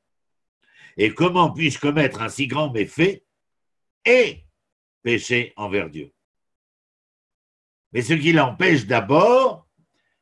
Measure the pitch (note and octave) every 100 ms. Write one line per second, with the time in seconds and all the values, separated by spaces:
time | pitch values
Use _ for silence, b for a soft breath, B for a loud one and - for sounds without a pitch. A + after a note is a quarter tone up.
0 | _ _ _ _ _ _ b b b -
1 | A2 - F3 F3+ E3 E3 D#3+ - D3 D3
2 | C#3 - A2 - C3+ C#3 D3+ A#2 F#2+ -
3 | F#3 - _ _ _ _ _ _ _ _
4 | A3+ B3+ G#3 - - _ _ _ _ _
5 | A#2 A#2 - A#2+ A#2 - G#2 G2 D#2+ D2+
6 | C#2 _ _ _ _ _ _ _ _ _
7 | _ _ _ _ _ _ _ _ _ A#2+
8 | A2+ D#3+ D#3 D#3+ C3+ - F#3 D3+ G2+ A#2+
9 | G2+ D3+ G#3 B3+ B3+ - _ _ _ _
10 | _ _